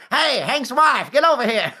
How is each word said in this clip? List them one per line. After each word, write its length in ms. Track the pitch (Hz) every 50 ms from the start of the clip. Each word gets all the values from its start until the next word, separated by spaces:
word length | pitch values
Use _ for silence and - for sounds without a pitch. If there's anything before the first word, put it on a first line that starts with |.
| - _
Hey, 300 | 247 285 320 311 277 214
Hank's 320 | 147 147 262 294 269 -
wife, 400 | 247 285 311 311 294 208 185 143
get 120 | - 285 311
over 220 | 330 311 254 240
here. 280 | 220 226 214 175 151 -
<laughs> 40 | _